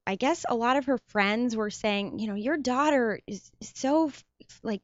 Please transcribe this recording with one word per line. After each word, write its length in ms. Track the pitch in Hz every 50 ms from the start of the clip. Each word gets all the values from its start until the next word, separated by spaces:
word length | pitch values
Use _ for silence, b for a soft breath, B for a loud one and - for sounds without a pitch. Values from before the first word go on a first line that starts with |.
| _
I 80 | - 196
guess 300 | - 247 285 339 - -
a 80 | - 247
lot 220 | 226 233 240 269
of 80 | 285 254
her 140 | 277 262 220 - _
friends 480 | - 214 196 202 214 233 247 247 220
were 120 | 220 214 208
saying, 500 | - - - 214 202 202 202 165 - -
you 80 | 220
know, 80 | 214 196
"Your 200 | 208 208 269 330
daughter 640 | 302 247 247 247 262 294 311 294 254 233 220 190 - -
is, 240 | - 208 190 - - _ _
is 140 | - - -
so, 320 | - - 262 294 320 320
f-, 160 | 285 - - - _ _ _ - - - - -
like, 180 | 226 208 185